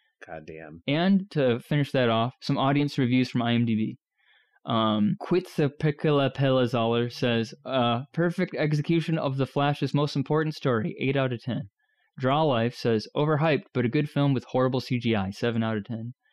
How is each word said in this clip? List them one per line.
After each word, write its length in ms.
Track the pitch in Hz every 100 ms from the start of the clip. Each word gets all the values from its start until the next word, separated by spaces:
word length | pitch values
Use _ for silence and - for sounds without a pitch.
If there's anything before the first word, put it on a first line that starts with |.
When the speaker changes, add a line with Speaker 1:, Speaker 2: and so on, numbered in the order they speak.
| _ _ -
Speaker 1:
God 180 | 80 78
damn. 380 | 80 78 82 -
Speaker 2:
And 420 | 147 180 196 196
to 300 | 151 127 117
finish 320 | - 147 139
that 160 | 135 127
off, 240 | 113 120 -
some 160 | - 139
audience 400 | 131 143 143 -
reviews 320 | 123 127 123
from 140 | 127
I 100 | 117
M 100 | 117 117
D 100 | 107
B. 220 | 110 - _ _ _ _ _ _ -
Um, 500 | 113 110 107 104 -
Quetzalcoatl 1500 | - 175 180 - 143 - 156 147 160 143 135 - 139 131 120
Zoller 420 | 120 113 117 120
says, 440 | - 127 113 113 - -
uh, 360 | 131 117 117 147
"Perfect 420 | - 170 175 180 -
execution 600 | 151 151 147 165 160 160
of 200 | 143 135
the 80 | 131
Flash's 460 | 143 143 143 139
most 220 | 143 147 139
important 400 | 135 151 156 -
story, 400 | 139 117 156 -
eight 160 | 131 139
out 160 | 131
of 100 | 120
ten." 280 | - 107 104 _ _ _ _ -
Draw 260 | 131 143
Life 320 | 160 117 117 -
says, 320 | 123 110 - 127
"Overhyped, 520 | 151 151 160 135 -
but 120 | 131 123
a 40 |
good 200 | 151 151
film 240 | 143 143
with 100 | 127 -
horrible 360 | 127 127 127
C 180 | - 123
G 160 | 117 107
I, 140 | 95
seven 320 | 101 120 113
out 140 | 113 110
of 80 | 101
ten." 280 | 113 117 - _